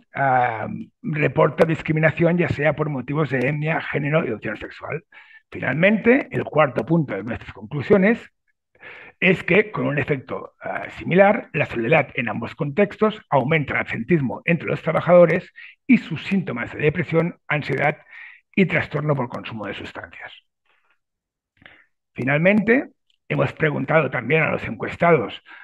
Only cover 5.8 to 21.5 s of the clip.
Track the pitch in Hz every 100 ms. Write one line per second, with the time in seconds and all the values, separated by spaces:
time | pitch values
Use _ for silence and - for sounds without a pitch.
5.8 | 185 214 226 262 - 127 - 147 147 120
6.8 | 110 170 127 101 113 104 - - 107 147
7.8 | 117 202 190 233 - _ _ _ _ _
8.8 | - - - _ 180 170 - 180 208 -
9.8 | 131 143 135 143 - 92 - _ 90 95
10.8 | - - 127 170 196 214 - 151 135 117
11.8 | 113 156 - - 117 107 117 - 147 139
12.8 | 202 - 214 208 - 139 127 160 135 117
13.8 | 110 - 113 165 127 101 - 170 - 147
14.8 | - 160 160 180 170 175 - - - -
15.8 | - 226 - 151 - 196 - 120 110 -
16.8 | 147 165 151 160 170 - - 151 - 135
17.8 | 147 151 _ - - - _ - 185 175
18.8 | - 147 151 143 - - - 113 104 -
19.8 | - - - - - - _ _ _ _
20.8 | _ _ _ _ _ _ _